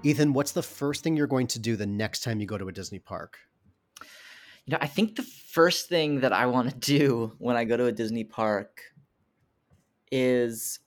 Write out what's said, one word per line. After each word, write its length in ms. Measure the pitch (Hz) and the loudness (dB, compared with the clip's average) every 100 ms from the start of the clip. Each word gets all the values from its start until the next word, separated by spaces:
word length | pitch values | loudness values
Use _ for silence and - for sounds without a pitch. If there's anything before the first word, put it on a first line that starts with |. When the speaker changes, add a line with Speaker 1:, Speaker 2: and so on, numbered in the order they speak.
| 147 | 2
Speaker 1:
Ethan, 280 | 147 147 | 2 2
what's 180 | 139 143 | 2 0
the 100 | 180 | -4
first 420 | - - 143 143 | -6 -6 -4 -2
thing 140 | 165 156 | -2 0
you're 80 | 147 | 2
going 220 | 131 123 | 0 0
to 100 | 117 | -2
do 180 | 113 110 | -2 -2
the 120 | 101 | -2
next 320 | 101 107 - | -2 -4 -4
time 200 | 123 107 | -4 -4
you 60 | 101 | -4
go 140 | 104 | -6
to 80 | 95 | -8
a 40 | |
Disney 280 | 92 90 95 | -10 -12 -14
park? 400 | _ 90 82 - _ _ _ _ _ - | _ -12 -12 -20 _ _ _ _ _ -20
Speaker 2:
You 720 | - - - - - - - | -20 -20 -20 -20 -20 -20 -6
know, 40 | 160 | -4
I 60 | 147 | -2
think 300 | - 220 - | 0 -2 -2
the 80 | |
first 680 | - - - - 170 170 - | -12 -16 -4 4 4 4 -2
thing 300 | 175 151 139 | 0 0 2
that 120 | 127 | 2
I 140 | 98 123 | 2 2
wanna 240 | 123 120 | 2 0
<laughs> 80 | - | -4
do 540 | - 143 143 117 113 - | 2 4 4 2 -2 -4
when 160 | 117 120 | -2 0
I 80 | |
go 120 | 113 117 | 2 2
to 100 | 123 | 2
a 60 | |
Disney 320 | 110 110 117 | 0 -4 -4
park 600 | 110 - 110 101 - - - _ _ _ _ _ _ _ _ _ _ _ _ | -6 -2 0 0 -4 -18 -20 _ _ _ _ _ _ _ _ _ _ _ _
is 680 | 131 127 123 120 110 - - | 0 4 4 0 -4 -8 -10